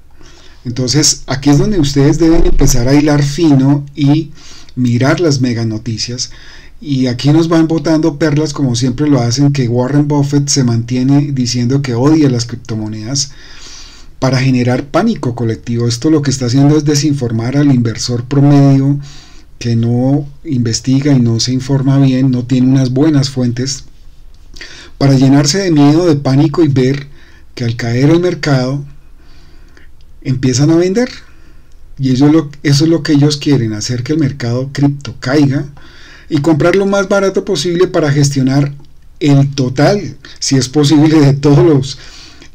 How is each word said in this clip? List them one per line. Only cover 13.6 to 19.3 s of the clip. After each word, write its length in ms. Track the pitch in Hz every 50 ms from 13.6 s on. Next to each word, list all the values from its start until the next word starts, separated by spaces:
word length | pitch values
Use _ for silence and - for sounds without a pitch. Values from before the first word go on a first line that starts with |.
| - - - - - - - - - - - -
para 220 | 131 127 131 123
generar 460 | 131 135 127 123 120 120 - - -
pánico 480 | - - - 226 233 208 - - 127 117
colectivo. 540 | - 120 113 110 - - - 117 117 120 120
Esto 220 | 117 - - 156
lo 120 | 160 147
que 80 | 143 139
está 160 | - - 123
haciendo 300 | 120 120 139 143 143 151
es 80 | 151 147
desinformar 720 | 151 147 143 160 156 139 - 123 117 113 113 117 123 131
al 160 | 143 147 143
inversor 520 | 131 120 117 113 107 - - - 123 120 -
promedio 760 | - 139 139 143 143 143 143 139 139 139 135 135 139 143 143 - - - - - -